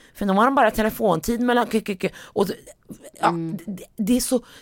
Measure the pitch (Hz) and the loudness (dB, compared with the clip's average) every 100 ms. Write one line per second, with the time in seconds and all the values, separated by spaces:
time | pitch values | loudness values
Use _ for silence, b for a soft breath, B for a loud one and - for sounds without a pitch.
0 | b - 202 190 240 277 220 220 220 - | b -6 0 4 4 4 2 2 -2 0
1 | 220 160 - 233 240 240 226 220 - 190 | 0 2 0 -2 2 2 2 -2 -2 -4
2 | 180 - - - 185 - - - - - | -6 -6 -8 -2 -2 -4 -14 -20 -20 -20
3 | - - 160 170 165 160 - 185 - - | -20 -2 -2 0 -4 -8 -10 -12 -12 -6
4 | 202 247 - 247 B B | 0 0 2 -2 B B